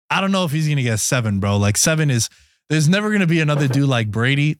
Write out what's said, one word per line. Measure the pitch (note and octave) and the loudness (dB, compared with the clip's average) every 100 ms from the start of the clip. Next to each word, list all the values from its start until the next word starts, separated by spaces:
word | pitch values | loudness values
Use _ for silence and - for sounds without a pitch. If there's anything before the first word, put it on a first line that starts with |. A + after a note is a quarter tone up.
| - | -6
I | E3 | -4
don't | G3 | 0
know | G3 | 0
if | F3 | 0
he's | D#3 D3+ | 0 0
gonna | C#3+ | 0
get | B2 G#2+ | 0 -2
seven, | - C3 A2+ G2 | -2 -2 0 -2
bro. | G2+ G2+ | 0 0
Like, | G2+ G#2 | 0 0
seven | - D#3+ D3+ | 0 0 0
is, | A#2+ - _ _ _ - | 0 -2 _ _ _ -4
there's | D#3 D3+ | 0 2
never | F#3+ G#3+ | 2 0
gonna | G#3 F3 | 0 0
be | E3+ | 0
another | D3+ D3 C#3+ | 0 0 0
dude | C3 C#3 | 0 2
like | B2 A2 | 0 -2
Brady, | G#2+ B2 C#3 D3+ D3+ | -2 0 0 0 -4